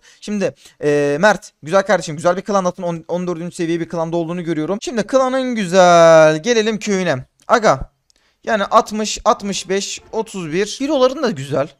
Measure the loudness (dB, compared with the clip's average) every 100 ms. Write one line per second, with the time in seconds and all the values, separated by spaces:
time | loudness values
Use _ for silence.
0 | _ _ -10 -4 -4 -6 _ -6 0 0
1 | 0 2 2 0 -4 _ -2 0 2 0
2 | -2 -4 -2 -2 -2 -2 -2 -4 -6 -8
3 | -6 -6 -6 -6 -8 -6 -4 -4 -4 -6
4 | -4 -4 -4 -6 -4 -4 -4 -4 -4 -6
5 | 0 0 0 -2 -4 -4 0 4 6 8
6 | 8 8 6 4 0 0 0 -2 -2 -2
7 | -2 -4 -8 _ 0 2 2 0 -4 _
8 | _ _ _ _ -4 -2 2 2 2 -2
9 | -6 -2 0 0 -2 -8 -4 -4 -4 -12
10 | -10 -8 -8 -8 -6 -4 -4 -4 -2 2
11 | 2 0 -4 -4 -4 -4 -4